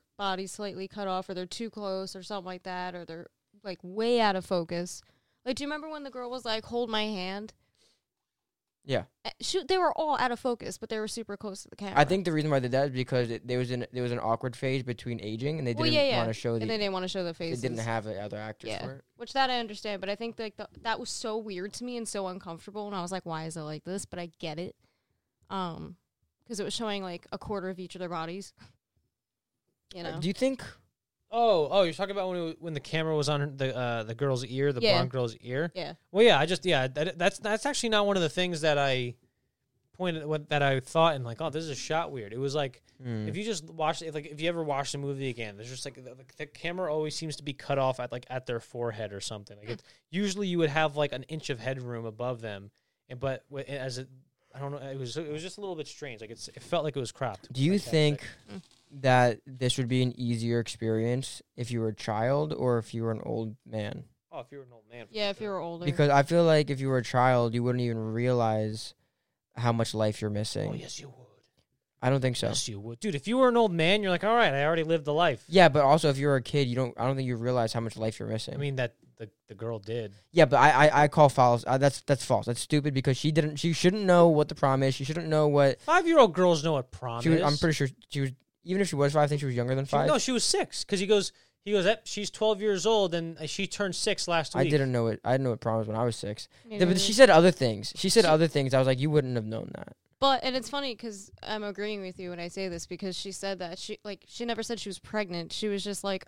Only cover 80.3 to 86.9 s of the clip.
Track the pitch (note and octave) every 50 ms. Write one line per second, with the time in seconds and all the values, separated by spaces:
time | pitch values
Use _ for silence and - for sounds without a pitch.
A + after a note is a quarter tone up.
80.3 | - E3+ D#3 C3 C#3+ B2 C3 D3+ C#3 C3 D3 D3+ - C#3 D3+ C#3+ - E3 D3+ C#3
81.3 | - - B2+ B2 A#2+ A#2 - - B2+ C3+ C#3 C#3+ - - - - C#3+ C3 - -
82.3 | C3 G#2 G#2+ A#2 A#2+ - - - D#3 D3 C#3 D3 C3+ C3 B2+ C#3+ C3 - - D3+
83.3 | D#3 D#3+ D3 D#3 D3+ C#3 - F3 D#3+ - - F3+ F#3+ G#3+ G3+ F#3 F3+ F3 E3+ E3+
84.3 | D#3+ D3 D3+ D3+ D#3 - - C3+ C3+ C3+ C3+ C3+ C3 - C#3 C3 D#3 E3+ E3 D#3+
85.3 | D#3 D3+ D3+ D3+ C#3+ C#3+ C#3+ C#3 B2+ - - - E4 F4+ E4+ E4+ E4 D#4 B3 G3+
86.3 | D#3 E3+ F#3 F3+ E3+ D3+ C#3+ E3 D#3 C#3 B2+ -